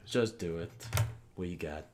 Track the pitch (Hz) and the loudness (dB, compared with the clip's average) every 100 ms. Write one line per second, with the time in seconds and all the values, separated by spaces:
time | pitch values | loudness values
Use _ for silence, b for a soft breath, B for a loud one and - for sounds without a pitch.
0 | - 123 113 - 85 82 85 - - - | 0 2 2 0 -4 -2 -4 -8 2 4
1 | - - - - 90 85 78 76 - | 4 -2 -14 -6 -6 -4 -6 -6 -12